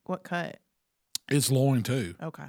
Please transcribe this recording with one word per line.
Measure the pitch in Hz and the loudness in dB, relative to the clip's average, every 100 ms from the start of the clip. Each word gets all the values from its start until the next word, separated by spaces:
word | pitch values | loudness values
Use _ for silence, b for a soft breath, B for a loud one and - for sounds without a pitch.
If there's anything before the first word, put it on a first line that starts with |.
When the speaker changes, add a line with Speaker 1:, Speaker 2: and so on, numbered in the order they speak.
| - | -10
Speaker 1:
what | 185 | -10
cut? | - 175 - - _ _ _ _ _ - - | -6 -6 -6 -12 _ _ _ _ _ -10 0
Speaker 2:
it's | 143 127 | 2 4
loin | 131 139 127 | 4 4 4
too. | 110 131 90 87 | 2 -2 -2 -6
Speaker 1:
Okay. | 160 - | -12 -12